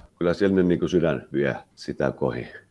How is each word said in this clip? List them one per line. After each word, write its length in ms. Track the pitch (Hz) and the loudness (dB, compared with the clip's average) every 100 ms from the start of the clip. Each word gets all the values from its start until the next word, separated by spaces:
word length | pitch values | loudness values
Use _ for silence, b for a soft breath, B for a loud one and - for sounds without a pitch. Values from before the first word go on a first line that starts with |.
| - _ | -18 _
kyllä 160 | 87 | -2
sinne, 280 | 85 98 95 | 2 2 4
niinku, 260 | 90 85 85 | 4 2 2
sydän 380 | 87 80 65 - | 2 2 -2 -4
vie 240 | 69 69 58 - _ | -2 -2 -4 -10 _
sitä 340 | - 67 69 | -12 -4 -4
kohi. 360 | 67 67 60 - - - | -2 -4 -6 -10 -16 -20